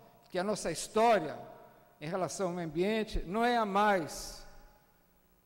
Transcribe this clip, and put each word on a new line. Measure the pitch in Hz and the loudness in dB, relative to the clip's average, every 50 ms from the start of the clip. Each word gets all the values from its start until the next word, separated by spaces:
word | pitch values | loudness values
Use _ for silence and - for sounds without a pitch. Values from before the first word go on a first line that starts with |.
| - - - - _ _ | -20 -20 -20 -20 _ _
que | - 180 | -4 -2
a | 180 | -2
nossa | 208 202 - - 190 | -2 -2 -2 -4 -4
história | 160 - - - - 214 226 240 220 190 156 143 123 117 - - - - - - - - - _ _ - | -4 -6 -6 0 2 4 6 6 6 6 4 -2 -8 -10 -12 -16 -18 -20 -20 -20 -20 -20 -20 _ _ -12
em | 151 | -8
relação | 151 185 190 175 147 - - 196 | -6 -4 -2 -2 -4 -2 -2 -2
ao | 175 175 | -2 -2
meio | 180 170 | -4 -6
ambiente | 160 147 165 185 208 220 220 214 214 - 180 - | -4 -2 0 0 2 2 0 -2 -2 -2 -4 -4
não | 165 190 226 233 | -2 -2 0 2
é | 240 240 | 2 2
a | 233 220 | 2 2
mais | 202 190 202 208 214 202 185 151 131 - - - - - - - - - - - - - _ _ _ _ _ _ _ _ _ _ _ _ _ _ | 2 2 4 4 4 4 2 0 -4 -8 -10 -12 -12 -14 -16 -18 -20 -20 -20 -20 -20 -20 _ _ _ _ _ _ _ _ _ _ _ _ _ _